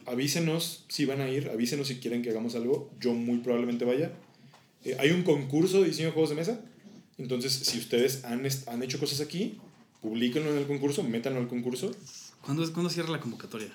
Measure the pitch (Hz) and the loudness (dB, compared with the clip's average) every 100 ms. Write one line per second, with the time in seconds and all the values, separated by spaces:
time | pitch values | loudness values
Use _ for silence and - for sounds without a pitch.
0 | - 123 139 175 165 165 - - - - | -6 -2 0 2 2 2 -2 -8 -8 -2
1 | 135 139 135 135 135 113 120 147 135 127 | 0 0 0 -2 -2 0 0 0 -2 -4
2 | 117 120 120 110 117 117 120 147 - - | -2 -2 0 -2 -2 -2 0 0 -2 -2
3 | 120 117 120 120 123 120 120 120 123 135 | 0 2 2 0 2 2 2 0 2 2
4 | 170 - - - - - _ _ 127 127 | 0 -4 -18 -20 -20 -20 _ _ -6 2
5 | 143 180 165 143 135 147 185 190 170 151 | 4 4 4 2 4 4 6 6 4 4
6 | 160 151 156 147 170 233 - - - - | 0 2 2 2 -2 -4 -6 -20 -20 -20
7 | - - 135 123 135 - - 117 - 120 | -20 -10 -4 -2 0 -2 0 -2 2 4
8 | 127 - 120 120 135 135 - 120 131 131 | 4 2 -4 -2 -2 -2 -4 -4 -4 -2
9 | 139 139 147 - 214 - - - - _ | -2 -2 -2 -2 -4 -4 -18 -20 -20 _
10 | 110 113 123 151 156 147 139 143 139 170 | -4 2 2 2 2 0 0 0 0 0
11 | 135 117 135 127 120 123 123 123 202 - | 0 0 0 -2 -2 -2 -2 -2 -4 -6
12 | 143 - - - - 151 165 165 175 170 | -14 -18 -18 -14 -4 -2 -2 -2 -2 -2
13 | 165 151 120 107 - 110 104 | -2 -2 -4 -8 -10 -8 -10